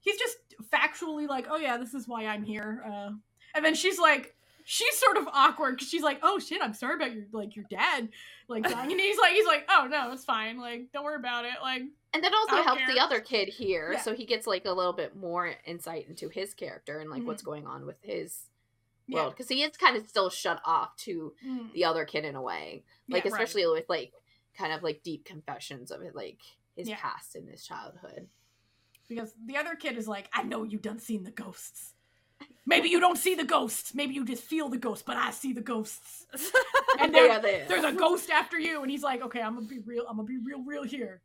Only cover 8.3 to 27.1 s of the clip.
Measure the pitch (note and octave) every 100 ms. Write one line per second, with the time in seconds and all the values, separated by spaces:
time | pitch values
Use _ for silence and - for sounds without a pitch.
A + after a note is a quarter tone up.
8.3 | - _ A3+ A3 A#3+ C4 F#4 G4 G#4 F4+
9.3 | F#4 G#4+ D4+ - F#4+ B3+ D4 A#3+ B3+ -
10.3 | A3+ A3 A#3+ A#3+ A#3+ B3 C#4+ D4 D4+ B3
11.3 | A#3+ A#3+ B3 C4 B3+ C4 - _ D#4 F4
12.3 | G#4+ A4 C#4+ E4+ C4 C4 B3+ D#4 B3 A3
13.3 | A3+ G3 - F#3+ F3 D#3 G3 - A#3 A3
14.3 | A3+ A3+ F#3 F#3+ F#3 F3+ F3 D3+ G3 F3+
15.3 | F3 E3+ - - E3+ E3+ D#3+ - E3 D#3
16.3 | E3+ G3 - D#3+ - - D3+ D#3 B3+ A#3+
17.3 | G#3+ - D3+ C#3 C3+ C#3 - - - E3+
18.3 | - - _ _ _ _ _ - E3 D3+
19.3 | - B3+ C4 D4+ - - A#3+ A3 G#3+ F#3+
20.3 | - F#3+ E3 - D#3+ - - - E3+ D#3
21.3 | - C4 B3+ A3+ E3 E3+ D#3+ D#3 E3 D3+
22.3 | C#3 B2+ E2+ D#2 E2 _ _ - F#3 F#3
23.3 | G#3 - G#3 E3+ D#3+ D#3+ E3+ B2 _ _
24.3 | _ _ - D#3+ D#3 E3 D3+ F3 D3 -
25.3 | D#3+ D3+ B2+ - C#3 B2 - - A2 G2
26.3 | - - _ _ - A3 G#3+ C3+